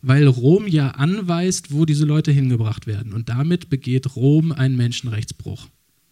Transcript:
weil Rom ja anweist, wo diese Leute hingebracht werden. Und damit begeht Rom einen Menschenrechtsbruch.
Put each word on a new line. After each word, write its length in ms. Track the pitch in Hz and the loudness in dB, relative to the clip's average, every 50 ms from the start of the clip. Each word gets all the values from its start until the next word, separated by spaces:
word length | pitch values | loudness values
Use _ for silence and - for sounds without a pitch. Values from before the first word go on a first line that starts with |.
weil 260 | - 127 131 143 147 | 0 2 4 6 6
Rom 400 | 139 123 120 120 135 170 208 220 | 4 4 4 4 4 4 4 4
ja 260 | 208 165 156 139 131 - | 2 0 0 0 0 -2
anweist, 800 | 135 139 160 190 214 196 175 170 170 180 185 180 180 - - 143 | -2 -2 0 0 -2 -2 -2 -2 -2 0 -2 -2 -4 -6 -4 -2
wo 120 | 147 165 | 0 2
diese 220 | 160 151 147 156 | 2 2 2 2
Leute 260 | 147 151 156 151 156 143 | 2 0 0 2 2 2
hingebracht 540 | 143 135 127 127 113 113 110 107 - - | 2 2 2 0 0 0 -2 -4 -6 -8
werden. 260 | - 107 101 110 107 98 | -8 -8 -8 -8 -8 -8
Und 160 | 113 113 - | -8 -6 -4
damit 400 | 117 120 139 160 175 175 - - | -4 -2 -2 -2 -2 -4 -4 -4
begeht 480 | - 131 - 123 123 131 131 131 - | -6 -6 -4 -2 -2 -2 -2 -4 -4
Rom 340 | 110 123 139 147 156 160 165 | 0 2 4 4 4 2 0
einen 260 | 151 131 131 131 131 | 0 0 0 0 0
Menschenrechtsbruch. 920 | 123 120 120 120 - - 123 110 104 110 - - - - - 98 - - - _ _ _ _ _ _ _ _ | 0 0 -2 -2 -6 -8 -6 -6 -6 -6 -8 -10 -14 -12 -12 -12 -14 -14 -20 _ _ _ _ _ _ _ _